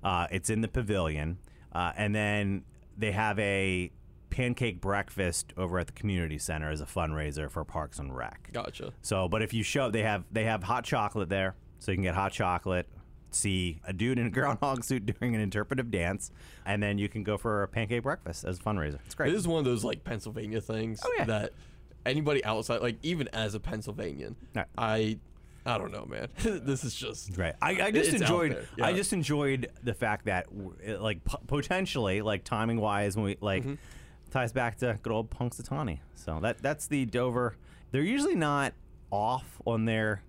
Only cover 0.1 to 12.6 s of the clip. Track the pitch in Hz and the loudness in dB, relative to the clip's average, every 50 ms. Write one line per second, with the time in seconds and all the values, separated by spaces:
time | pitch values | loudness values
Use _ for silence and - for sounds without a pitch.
0.1 | 92 87 87 - 92 95 87 - 110 107 113 104 - 131 120 101 107 95 87 80 | 2 2 2 2 0 0 0 2 2 2 2 0 0 -2 0 2 2 4 4 2
1.1 | 78 76 73 78 85 92 - - - - - - - 85 87 87 - - 107 104 | 2 0 0 -2 -2 -4 -8 -18 -20 -20 -20 -6 -2 0 0 0 2 0 0 2
2.1 | 104 107 107 104 104 104 104 98 98 95 - - - - - - - - 107 107 | 2 2 2 4 4 2 2 2 0 -2 -4 -10 -20 -20 -20 -18 -6 -2 0 0
3.1 | 92 98 110 110 104 98 104 101 98 98 98 95 92 90 90 87 - - - - | 2 2 2 2 2 2 2 4 4 4 4 4 2 2 0 -2 -6 -14 -20 -20
4.1 | - - - - - - 127 123 123 - 131 117 90 85 - 98 98 101 98 - | -20 -20 -10 -6 -2 0 0 0 2 2 0 0 0 -2 -2 0 0 0 -2 -4
5.1 | - - 95 87 82 - - - - - 92 85 90 90 85 - - - - 104 | -2 0 0 2 2 0 -4 -6 -4 -4 -2 0 0 0 -2 -2 -6 -4 -2 0
6.1 | 98 90 85 78 76 73 - - 80 78 78 78 78 76 71 - - 95 82 78 | 2 2 2 0 -2 -4 -4 -2 -2 -2 -2 -2 -2 -4 -4 -4 -2 -2 0 0
7.1 | 78 78 76 76 71 76 76 71 - 80 78 - - 82 76 65 - - 71 67 | 0 0 -2 -2 -2 -2 -4 -4 -4 -6 -6 -4 -4 -6 -6 -6 -6 -8 -8 -6
8.1 | 65 64 60 55 - - - - - 117 104 - - - - - - - - - | -6 -6 -6 -8 -8 -12 -16 -8 -8 -6 -6 -6 -8 -8 -10 -10 -10 -10 -2 0
9.1 | 107 95 95 87 92 110 110 107 - 113 104 - - 143 135 120 101 113 107 110 | 2 2 2 2 2 2 0 2 2 0 0 2 2 2 2 4 2 2 2 2
10.1 | 104 98 87 - - 113 107 113 113 107 90 90 123 123 120 - - 123 104 101 | 2 0 -2 -2 0 0 2 2 2 0 2 0 0 0 0 0 2 2 2 2
11.1 | - 110 98 82 98 95 95 95 92 - - - - - - - 95 90 95 92 | 0 -2 0 2 2 2 2 2 0 -4 -16 -20 -20 -8 -2 -2 0 2 2 2
12.1 | 85 92 98 98 - - 104 90 90 87 | 2 2 2 0 0 0 2 2 2 2